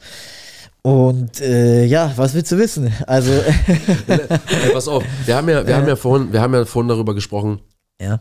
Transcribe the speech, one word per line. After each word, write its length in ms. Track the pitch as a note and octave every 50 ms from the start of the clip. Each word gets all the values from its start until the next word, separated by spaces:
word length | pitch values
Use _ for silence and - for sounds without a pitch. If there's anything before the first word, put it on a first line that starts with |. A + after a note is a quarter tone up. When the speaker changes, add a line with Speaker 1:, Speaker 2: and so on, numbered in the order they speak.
| - - - - - - - - - - - - - - _ _ -
Speaker 1:
Und, 580 | C3 C3+ C3 B2+ B2+ B2+ B2+ B2+ A#2 - - C#3+
äh, 420 | C3 B2+ A#2+ A#2+ A#2+ A#2 A#2+ A#2+
ja, 280 | A#2+ C3+ D#3+ E3 D3+ C3+
was 160 | A#2+ C3 C3+ B2+
willst 200 | E3 E3 - E3+
du 60 | F3+
wissen? 320 | A3 A3 - D3+ C#3 A#2 G#2+ A2+ B2+
Also 260 | - B2+ C3 B2+ B2+ C3+
<laughs> 1300 | C#3 - - D3+ - - - F3+ D#3+ - - F#3 - - - F#3+ D#3+ D3 B2 E3+ D#3 - - - E3 -
Speaker 2:
Ey, 80 | - -
pass 160 | C3 B2+ D3+
auf, 160 | D3 B2+ A#2+ B2 - - -
wir 100 | B2 A#2
haben 120 | C3 D#3 E3
ja, 180 | D#3+ C#3+ -
wir 60 | - -
Speaker 1:
Ja. 20 | C#3
Speaker 2:
haben 80 | C#3+ D3+
ja 80 | C#3
vorhin, 360 | - - B2+ B2+ C#3 C3+ F#2 G2+
wir 80 | A2
haben 140 | A2+ B2+ C3
ja 100 | B2 A#2+
vorhin 240 | G#2 - A#2+ A#2 A#2+
darüber 260 | A#2 A2+ A2+ A2 G#2
gesprochen, 460 | G2+ G2 - - G2+ G2+ G#2+ G#2 G2+ - _ _ _ _ _ _ _
Speaker 1:
Ja. 200 | G2 G2 G#2 A2